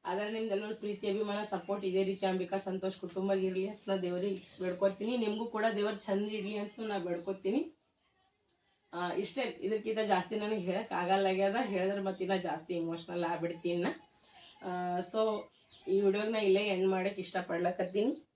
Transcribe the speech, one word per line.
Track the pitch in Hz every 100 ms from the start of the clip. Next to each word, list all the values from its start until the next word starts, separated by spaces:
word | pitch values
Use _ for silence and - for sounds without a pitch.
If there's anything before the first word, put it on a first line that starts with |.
| -
ಆದ್ರೆ | 190 208
ನಿಮ್ದೆಲ್ಲರ | 226 220 202 214
ಪ್ರೀತಿ | 220 208 202 208
ಅಭಿಮಾನ | 202 208 202
ಸಪೋರ್ಟ್ | 214 190 - 202 190
ಇದೇ | 185
ರೀತಿ | 196 190 190
ಅಂಬಿಕಾ | 185 175 196
ಸಂತೋಷ್ | 196 190 190 -
ಕುಟುಂಬ | 175 190 190
ಇರ್ಲಿ | 196 185 185 196
ಅಂತ | 214 -
ನಾ | 190
ದೇವ್ರಿಗೆ | 180 180 202 190 - -
ಬೇಡ್ಕೊತೀನಿ. | 180 180 196 190 214 247
ನಿಮ್ಗೂ | 214 202 160
ಕೂಡ | 208 220 202
ದೇವ್ರ | 208 208
ಚಂದ | - 196 208
ಇಡ್ಲಿ | 214 190 208
ಅಂತ | 208 -
ನಾ | 220 196
ಬೇಡ್ಕೊತೀನಿ. | 175 170 190 190 190 262 330 - _ _ _ _ _ _ _ _ _ _ _
ಆ, | - 180
ಇಷ್ಟೇ, | - 208 269 233 170
ಇದಕ್ಕಿಂತ | 196 220 220 214
ಜಾಸ್ತಿ | 214 185 - 220
ನನಗೆ | 208 214
ಹೇಳಕ್ | 175 185 220
ಆಗಲ್ಲ | 170 175 190 196
ಆಗ್ಯದ. | 190 196 226
ಹೇಳಿದ್ರೆ | 220 196 190 202
ಮತ್ತೆ | 190 185
ಇನ್ನ | 185 190
ಜಾಸ್ತಿ | 175 165 -
ಎಮೋಷನಲ್ | 170 165 165 - 175
ಆಗ್ಬಿಡ್ತೀನಿ | 165 165 170 165 175 175
ನಾ. | 202 330 - _ - - - -
ಆ, | 185 180 180 180
so | 185 220 220 208 - _ _ - -
ಈ | 196
ವಿಡಿಯೋನ | 202 202 214 220
ಇಲ್ಲೇ | 202 190 208
ಎಂಡ್ | 185 190
ಮಾಡಕ್ | 190 190 196
ಇಷ್ಟಪಡ್ಲಕತ್ತೀನಿ. | 180 190 180 170 175 180 180 196 233 330 -